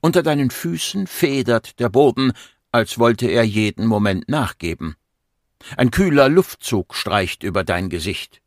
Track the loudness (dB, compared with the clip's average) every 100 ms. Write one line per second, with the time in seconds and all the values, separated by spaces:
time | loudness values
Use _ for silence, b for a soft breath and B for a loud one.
0 | 2 2 2 0 -2 -4 -8 -6 -6 -6
1 | -8 -2 -2 0 0 0 -2 -4 0 4
2 | 4 4 -2 -2 B B _ -2 -2 2
3 | 2 2 0 2 2 2 -2 0 0 2
4 | 0 -2 -2 -4 -4 -6 -8 -6 -10 -12
5 | _ _ _ _ _ _ B B 0 2
6 | 2 6 6 6 2 -4 -4 -4 -4 -8
7 | -2 0 -2 -4 -4 -4 -2 -2 -2 -6
8 | -6 -8 -10 _